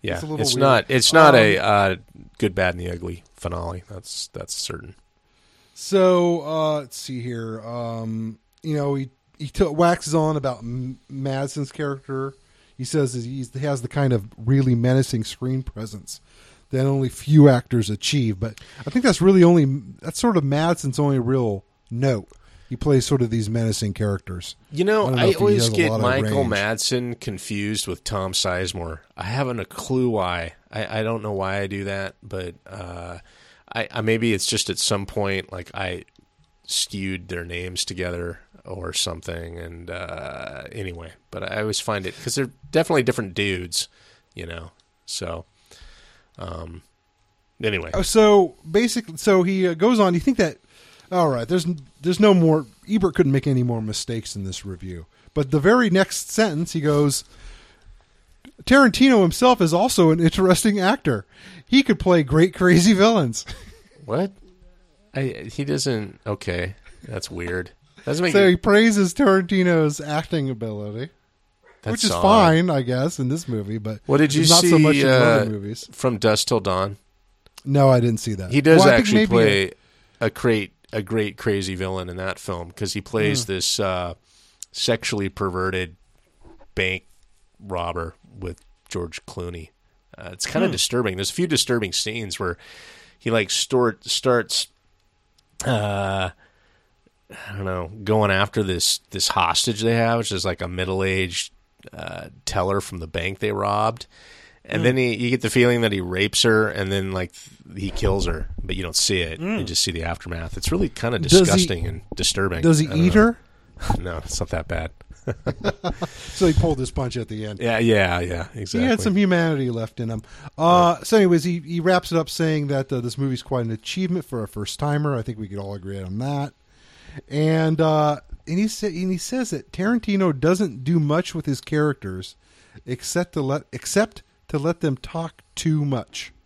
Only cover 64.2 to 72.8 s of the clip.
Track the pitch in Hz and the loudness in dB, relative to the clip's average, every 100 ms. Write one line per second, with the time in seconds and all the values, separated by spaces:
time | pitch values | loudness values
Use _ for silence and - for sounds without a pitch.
64.2 | 196 196 - _ - _ _ _ _ 135 | -4 _ -20 _ -20 _ _ _ _ -6
65.2 | 135 - 92 - 139 143 135 113 101 - | -6 -6 -12 -8 -4 -2 -2 -2 -4 -10
66.2 | - 101 - 87 90 98 - - - 107 | -8 -8 -4 -4 -6 -8 -20 -20 -12 -12
67.2 | - 87 87 90 85 _ _ _ - 147 | -10 -10 -6 -6 -8 _ _ _ -6 -2
68.2 | 180 202 196 180 - 202 226 208 185 - | 2 6 6 4 4 6 6 4 2 2
69.2 | 269 190 175 190 180 165 151 147 147 151 | 4 4 2 2 4 4 2 0 -4 -4
70.2 | - 165 135 120 110 104 104 110 143 _ | -2 -2 -2 -4 -8 -8 -8 -10 -12 _
71.2 | _ _ _ _ _ _ 208 226 220 175 | _ _ _ _ _ _ -6 -2 0 2
72.2 | 190 220 175 160 180 143 | 4 6 6 4 2 0